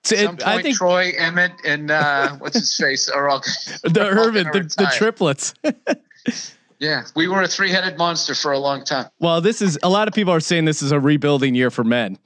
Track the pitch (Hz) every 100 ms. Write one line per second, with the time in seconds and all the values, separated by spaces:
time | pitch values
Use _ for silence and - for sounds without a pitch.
0 | - 208 208 175 - 220 294 226 180 180
1 | 180 - 165 175 180 180 151 147 151 151
2 | 147 139 139 143 143 233 151 - 151 135
3 | - 139 143 135 - - - - - 170
4 | 202 196 226 214 165 196 160 - 185 123
5 | 220 - 170 139 - - 302 - - -
6 | _ _ - - - _ _ _ 151 139
7 | 110 156 180 190 180 - 196 185 185 160
8 | 170 160 - 131 151 139 139 139 - 135
9 | 120 _ 165 165 185 233 196 147 180 196
10 | 214 214 185 165 - 170 160 151 139 147
11 | 139 147 147 143 135 123 127 120 113 120
12 | 104 98